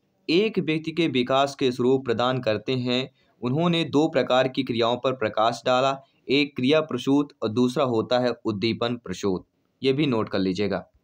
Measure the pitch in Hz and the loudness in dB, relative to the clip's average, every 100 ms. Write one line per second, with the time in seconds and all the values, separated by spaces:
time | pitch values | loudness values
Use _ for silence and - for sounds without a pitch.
0 | _ _ - 165 220 202 147 156 160 160 | _ _ 0 2 2 0 -2 -2 -4 -2
1 | 165 127 123 131 139 - 135 123 123 135 | 0 0 2 2 0 0 -2 0 2 2
2 | 127 110 123 131 123 107 - 131 123 123 | 0 0 0 0 -2 -2 -2 -4 -2 -2
3 | 131 _ _ _ 123 143 175 165 151 139 | -4 _ _ _ -4 0 2 0 0 2
4 | 160 147 123 127 131 135 127 113 113 120 | 2 2 2 2 2 -2 -2 0 0 0
5 | 135 127 110 107 113 123 131 127 135 135 | -2 -2 -2 0 0 0 0 2 2 -2
6 | - _ - 139 143 - 127 156 151 135 | -10 _ -2 0 0 0 2 2 2 -4
7 | 135 143 143 - 113 110 123 139 131 113 | 0 2 0 -4 -4 0 0 2 0 0
8 | 107 123 123 117 110 104 117 98 117 120 | 0 0 0 -2 -4 -2 -2 0 -2 -4
9 | - 90 101 90 - _ _ - 131 135 | -8 -4 -2 -2 -6 _ _ -4 -2 0
10 | 151 113 104 101 95 92 104 92 - _ | 0 0 -2 -2 0 0 -2 -4 -8 _